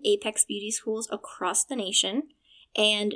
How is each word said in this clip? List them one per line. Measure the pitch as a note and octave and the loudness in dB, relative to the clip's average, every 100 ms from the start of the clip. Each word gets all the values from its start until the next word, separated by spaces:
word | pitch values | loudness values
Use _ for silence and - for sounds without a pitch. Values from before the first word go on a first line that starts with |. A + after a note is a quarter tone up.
| G#3 | 2
Apex | G3+ A3 - - | 2 2 2 2
Beauty | G#3 G#3 | 0 -4
schools | A3+ - A3 A#3 | -6 -4 -4 -4
across | G#3+ - - F#3+ G#3+ | -8 -8 -6 -2 0
the | - C4 | 0 -2
nation, | F#3+ G#3 F#3+ A3+ D4+ _ _ - - - | -2 0 0 0 -4 _ _ -20 -10 2
and | G#3+ G#3 G#3 | 2 4 0